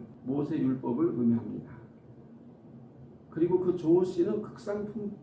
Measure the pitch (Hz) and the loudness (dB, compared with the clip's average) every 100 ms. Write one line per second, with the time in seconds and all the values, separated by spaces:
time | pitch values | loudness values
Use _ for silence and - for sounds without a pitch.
0 | - - 123 143 147 151 131 127 127 123 | -8 -12 -4 -2 0 0 0 0 -2 0
1 | 175 - 120 117 107 - - - - - | 0 2 2 2 0 -10 -12 -16 -20 -20
2 | - - - - - - - - - - | -20 -20 -20 -20 -20 -20 -20 -20 -20 -20
3 | - - - 160 175 180 180 - 156 180 | -20 -20 -10 0 2 4 4 2 4 4
4 | 185 - 196 214 - - 202 208 208 220 | 4 2 0 0 -4 -10 -6 -6 -6 -6
5 | 208 - | -8 -8